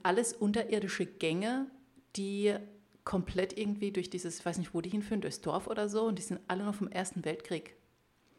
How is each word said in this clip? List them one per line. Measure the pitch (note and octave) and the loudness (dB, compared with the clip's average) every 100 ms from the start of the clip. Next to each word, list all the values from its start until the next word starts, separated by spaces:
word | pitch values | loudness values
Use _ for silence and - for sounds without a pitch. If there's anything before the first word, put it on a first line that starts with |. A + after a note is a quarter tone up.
alles | F#3 F#3+ A#3 | 4 4 2
unterirdische | - G#3 A3 G#3+ G#3+ F#3+ - F3 | 2 2 2 2 0 0 -2 -2
Gänge, | - D#3+ E3 G#3+ B3+ C4+ - - - _ - | 0 0 2 0 0 -2 -8 -20 -20 _ -4
die | G3 G3+ G#3 G3+ - - _ - | -2 2 2 2 -4 -18 _ -12
komplett | - F#3+ F3 - F#3+ - | 0 0 2 0 0 0
irgendwie | G#3 G3+ G3+ | -2 0 0
durch | F#3+ F3+ | 0 -2
dieses, | F3+ F3 E3 | -4 -4 -4
ich | F3 | -2
weiß | F3 | -2
nicht, | E3+ | 0
wo | E3+ | -2
die | E3+ | 0
hinführen, | G#3 G#3 G#3+ | -2 0 0
durchs | D#3 - | -2 -4
Dorf | D#3+ E3 - | 0 0 0
oder | A3 G#3 | -2 0
so | G#3+ A3+ | 2 2
und | F#3 | 0
die | |
sind | - F3+ - | -2 -6 -2
alle | F#3 | -2
noch | G3 | -2
vom | G3+ G3 | -2 -2
Ersten | - F#3 F3+ | -2 -2 -2
Weltkrieg. | D#3 D#3 - D3 - - _ _ _ _ _ | -2 -4 -2 -4 -4 -18 _ _ _ _ _